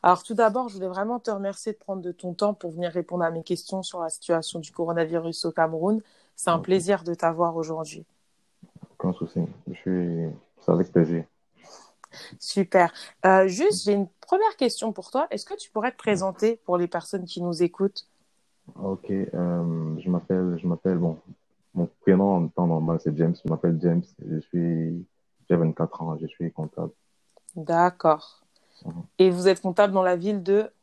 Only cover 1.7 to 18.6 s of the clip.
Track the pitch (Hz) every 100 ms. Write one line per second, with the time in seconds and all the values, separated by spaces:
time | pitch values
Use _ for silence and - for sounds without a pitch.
1.7 | 214 - 190 180 175 180 175 208 208 175
2.7 | 160 175 170 170 180 165 165 160 175 -
3.7 | 190 - 180 165 - - 165 160 170 156
4.7 | - 165 170 160 170 165 160 170 160 160
5.7 | 160 180 220 - _ _ - - 170 143
6.7 | 190 175 190 170 170 165 165 170 165 160
7.7 | 160 156 160 165 _ _ _ _ _ -
8.7 | - - _ 90 90 82 - 82 - -
9.7 | 90 - 92 87 82 80 - _ _ -
10.7 | 87 90 87 80 85 - _ _ _ -
11.7 | - - _ - - - - - 202 180
12.7 | 190 170 - - _ 190 190 190 185 370
13.7 | 180 202 202 190 _ - 370 427 - 247
14.7 | - 220 196 180 262 311 208 - 403 -
15.7 | 220 240 - 226 190 190 180 214 233 -
16.7 | 180 175 175 - 196 175 - 175 165 175
17.7 | - 196 - - _ _ _ _ _